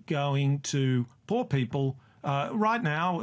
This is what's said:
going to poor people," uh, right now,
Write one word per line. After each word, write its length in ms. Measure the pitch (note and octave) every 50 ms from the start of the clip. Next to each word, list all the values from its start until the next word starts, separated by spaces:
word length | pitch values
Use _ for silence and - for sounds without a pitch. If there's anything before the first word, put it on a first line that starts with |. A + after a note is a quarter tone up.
| -
going 520 | - D#3+ C#3+ C#3+ C#3+ C#3 C#3 C#3 C#3 C#3+ C#3+
to 440 | - - - C#3 C3+ C3 B2+ B2 A#2+ - - _ _
poor 160 | - G#3 B3 A#3+
people," 540 | B3 C#3+ C3+ B2 - - C#3 C3+ C3+ C3+ - - - - _ -
uh, 260 | D3 C#3 C#3 C#3+ - -
right 280 | G#3+ G#3+ G#3+ A#3 A#3
now, 380 | D#3 D3+ D3+ D#3 E3+ F#3 F3+ E3